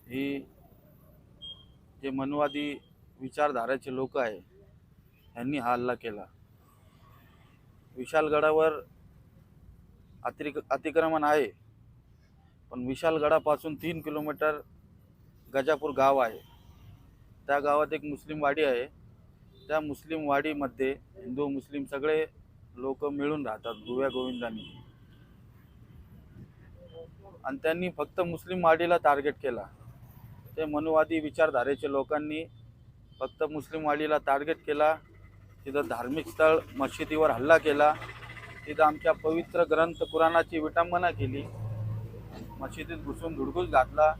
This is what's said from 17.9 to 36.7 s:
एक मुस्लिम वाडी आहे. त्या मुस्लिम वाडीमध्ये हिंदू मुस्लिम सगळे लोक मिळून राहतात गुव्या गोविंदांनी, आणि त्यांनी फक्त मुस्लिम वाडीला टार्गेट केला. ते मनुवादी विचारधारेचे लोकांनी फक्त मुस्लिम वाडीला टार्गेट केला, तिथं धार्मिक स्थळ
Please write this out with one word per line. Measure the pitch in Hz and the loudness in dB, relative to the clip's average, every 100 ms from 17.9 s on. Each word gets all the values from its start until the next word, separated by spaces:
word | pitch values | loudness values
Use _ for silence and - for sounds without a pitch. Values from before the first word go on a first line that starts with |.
एक | 151 | -4
मुस्लिम | 147 135 147 156 | -8 -12 -10 -2
वाडी | 143 147 | 0 2
आहे. | 147 120 139 - - - - _ - - - | 2 2 -4 -12 -20 -20 -20 _ -20 -20 -4
त्या | 156 | -4
मुस्लिम | 151 139 156 160 147 | -2 -10 -8 -4 0
वाडीमध्ये | 139 151 147 135 120 135 139 - - | 0 0 -4 -6 -2 -2 -2 -12 -16
हिंदू | 120 127 147 | -10 -4 -2
मुस्लिम | 139 - 143 | -4 -6 -10
सगळे | 135 139 147 156 156 - - - - 123 | -6 -4 0 0 0 -8 -20 -20 -20 -8
लोक | 131 131 | -6 -4
मिळून | 147 143 143 151 127 | -4 -2 -2 -2 -4
राहतात | 110 117 | -6 -8
गुव्या | 110 107 127 135 | -8 -6 -2 0
गोविंदांनी, | 127 127 123 120 110 98 - - - - - - - - - - - - - - - - - - - - - 170 165 165 - 190 - | -2 -4 -4 -6 -8 -14 -20 -20 -20 -20 -20 -20 -20 -20 -20 -20 -20 -20 -20 -20 -20 -20 -20 -20 -20 -20 -20 -20 -18 -18 -20 -20 -12
आणि | 131 135 | -10 -4
त्यांनी | 156 165 180 165 | -2 -2 -4 -6
फक्त | 147 - | -6 -4
मुस्लिम | 175 165 - 185 | -4 -6 -6 2
वाडीला | 170 160 170 170 | 4 4 4 4
टार्गेट | 151 143 143 131 | 4 2 0 -4
केला. | 139 113 98 - - - - - - - - - | -6 -6 -10 -18 -20 -20 -20 -20 -20 -20 -14 -8
ते | |
मनुवादी | 156 147 160 156 156 165 | -4 -2 2 4 4 0
विचारधारेचे | 151 151 160 135 123 139 147 | -4 2 2 4 0 -2 -2
लोकांनी | 139 131 151 151 156 160 - - - - - - - | -2 -2 -4 -2 -8 -10 -16 -20 -20 -20 -20 -20 -10
फक्त | 131 - | -10 -4
मुस्लिम | 151 151 - 156 151 | -4 -4 -8 -4 -2
वाडीला | 147 151 151 | 0 2 0
टार्गेट | - 139 147 160 - | 2 0 0 -4 -2
केला, | 147 151 156 - - - - - - | 2 4 2 -6 -20 -20 -20 -20 -16
तिथं | 139 139 | -4 -4
धार्मिक | 135 117 120 156 151 | -2 -4 -4 -4 -6
स्थळ | - 156 160 - | 4 6 6 2